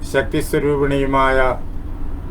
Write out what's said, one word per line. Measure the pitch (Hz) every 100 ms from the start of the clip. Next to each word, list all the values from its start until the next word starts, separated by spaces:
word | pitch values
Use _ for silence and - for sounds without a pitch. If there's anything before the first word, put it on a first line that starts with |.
| -
ശക്തിസ്വരൂപിണിയുമായ | 139 135 156 - 151 143 143 143 139 135 135 135 131 127 123 - - - - - - -